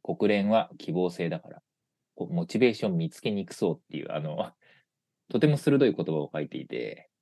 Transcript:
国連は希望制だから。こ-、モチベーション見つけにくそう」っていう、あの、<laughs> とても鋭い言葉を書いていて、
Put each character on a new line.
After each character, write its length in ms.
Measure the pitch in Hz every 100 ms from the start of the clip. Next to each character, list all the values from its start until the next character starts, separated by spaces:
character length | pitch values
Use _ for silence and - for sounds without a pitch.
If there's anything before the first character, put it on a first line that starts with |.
国 260 | - 87 104
連 200 | 101 98
は 200 | 110 - -
希 140 | -
望 160 | 87 90
制 200 | 87 85
だ 100 | 82
か 100 | -
ら。 120 | - _ _ _ _ _ -
こ-、 120 | -
モ 180 | 85 120
チ 140 | 113
ベ 100 | 123
ー 40 | 110
シ 100 | 107
ョ 40 |
ン 80 | 85
見 120 | 82
つ 100 | -
け 120 | 117
に 140 | 101 85
く 80 | -
そ 160 | 95
う」 40 | 78
っ 40 | _
て 60 | 76
い 60 |
う、 80 | -
あ 80 | 76
の、 340 | 76 73 - _ _ _ _
<laughs> 380 | _ _ _ -
と 100 | -
て 80 | 151
も 100 | 147
鋭 260 | - 139 127
い 80 |
言 120 | - 85
葉 80 |
を 160 | 78 71
書 80 | 78
い 100 | 73
て 100 | 73
い 80 | 67
て、 420 | - 55 - _ _